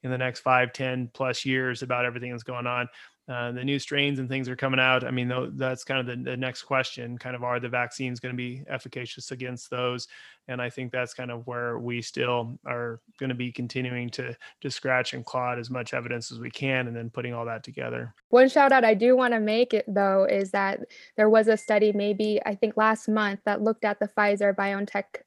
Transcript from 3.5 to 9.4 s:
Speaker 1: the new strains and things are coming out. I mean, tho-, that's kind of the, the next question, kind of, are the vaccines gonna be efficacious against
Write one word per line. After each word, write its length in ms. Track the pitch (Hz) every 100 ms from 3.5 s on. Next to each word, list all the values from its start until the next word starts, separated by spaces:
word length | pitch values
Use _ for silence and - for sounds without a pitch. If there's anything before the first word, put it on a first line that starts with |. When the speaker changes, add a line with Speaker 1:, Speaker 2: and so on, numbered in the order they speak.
Speaker 1:
the 100 | 123
new 160 | 131 139
strains 400 | - 143 143 139
and 100 | 127
things 200 | 135 123
are 80 | 127
coming 240 | 135 131
out. 240 | 131 127
I 80 | 123
mean, 160 | 127 123
tho-, 240 | 127 131
that's 300 | 139 131 131
kind 160 | - 135
of 60 | 123
the, 240 | 123 127
the 60 | 127
next 260 | 131 123
question, 540 | - 135 127 - 120 120
kind 200 | 127 123
of, 80 |
are 160 | 123 123
the 80 | 120
vaccines 500 | 123 120 - 131 123
gonna 160 | 127
be 300 | 123 123 127 147
efficacious 640 | 131 120 127 120 - -
against 400 | 127